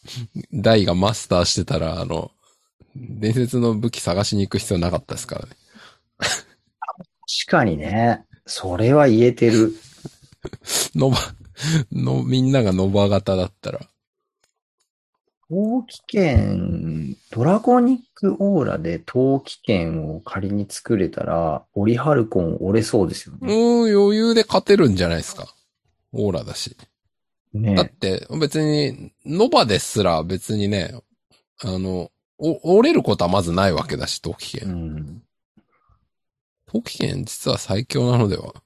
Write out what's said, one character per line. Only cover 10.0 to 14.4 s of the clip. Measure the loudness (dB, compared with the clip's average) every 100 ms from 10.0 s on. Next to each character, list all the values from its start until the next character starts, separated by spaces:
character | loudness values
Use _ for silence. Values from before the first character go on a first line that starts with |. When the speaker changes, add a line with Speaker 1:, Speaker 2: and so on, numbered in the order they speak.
| -20 -20 _ _ -18 -16 -8 -6 -4 0
Speaker 1:
ノ | 2
バ、 | 2 -2 -12 -20 -8 -2 0 0
の、 | -4 -2 0
み | 0 2
ん | 2
な | 4
が | 2
ノ | 2 2
バ | 2 2
型 | 2 0 -2
だ | -2
っ | -6
た | -10
ら。 | -10 -14 _ _ _ _ _